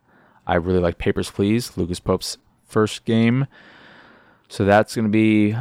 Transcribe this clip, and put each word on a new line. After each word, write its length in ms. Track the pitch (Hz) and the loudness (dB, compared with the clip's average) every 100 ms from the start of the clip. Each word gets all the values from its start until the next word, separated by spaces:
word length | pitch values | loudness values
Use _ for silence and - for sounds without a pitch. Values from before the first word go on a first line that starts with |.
| _ _ _ _ - | _ _ _ _ -4
I 80 | |
really 240 | 90 85 92 | -2 0 0
like 180 | 85 82 | 0 -2
Papers, 340 | 101 98 92 | -4 -4 -6
Please, 460 | - 101 113 120 - | -2 0 0 -4 -6
Lucas 240 | 85 87 | -6 -6
Pope's 380 | - 92 - - _ _ _ | -4 -4 -4 -14 _ _ _
first 380 | 110 107 - | -2 -2 -2
game. 420 | - 113 117 127 139 - - - - - - - _ _ _ | -4 0 2 0 -2 -8 -20 -20 -20 -20 -20 -20 _ _ _
So 160 | - | -2
that's 320 | 98 104 107 120 | 4 4 2 -2
gonna 140 | 110 | 0
be 440 | 110 110 107 104 113 | 2 4 4 2 -2